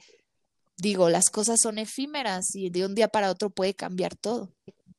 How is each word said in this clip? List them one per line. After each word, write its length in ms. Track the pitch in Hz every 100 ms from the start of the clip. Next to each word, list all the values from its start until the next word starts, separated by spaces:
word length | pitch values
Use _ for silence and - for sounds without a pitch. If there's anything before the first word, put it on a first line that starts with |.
| - _ _ _ _ _ _ -
digo, 320 | 196 190 170
las 200 | 170 196
cosas 300 | 214 214 226
son 180 | 226 214
efímeras 720 | 220 - 277 302 240 185 180 196
y 140 | 185
de 160 | 175 196
un 100 | 202
día 120 | 214
para 240 | 220 196
otro 180 | 185 208
puede 240 | - 190 196
cambiar 400 | 175 185 175 -
todo. 380 | 202 233 190 _ - - _